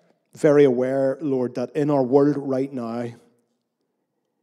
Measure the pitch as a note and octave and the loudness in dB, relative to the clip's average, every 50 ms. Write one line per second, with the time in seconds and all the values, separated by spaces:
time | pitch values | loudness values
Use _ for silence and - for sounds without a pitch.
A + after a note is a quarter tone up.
0 | _ _ _ _ _ _ _ - - D#3 C#3+ D3 C#3+ C#3 B2 A#2+ B2+ B2+ C3+ C3+ | _ _ _ _ _ _ _ -2 2 4 6 6 6 6 4 2 -2 -2 -2 -2
1 | C3+ C3+ C3+ - E3+ C#3+ C3+ B2+ B2 A#2+ A#2+ B2+ B2 A#2+ - D#3 D3 D3 D3 C#3 | -2 -2 -4 -4 -4 -4 -2 -2 -4 -4 -4 -6 -8 -6 -4 -4 -2 0 0 0
2 | C3 A#2+ B2+ C#3+ C#3 D3 D3 C#3+ C#3 C#3+ C3 C3 C#3 C#3 C#3+ B2+ A#2 A2+ A2+ A#2+ | 0 2 4 4 4 4 2 -2 -4 -4 -4 -4 -4 -6 -6 -8 -8 -8 -8 -8
3 | A#2+ A#2+ A#2 - _ _ _ _ _ _ _ _ _ _ _ _ _ _ _ _ | -8 -8 -10 -14 _ _ _ _ _ _ _ _ _ _ _ _ _ _ _ _
4 | _ _ _ _ _ _ _ _ | _ _ _ _ _ _ _ _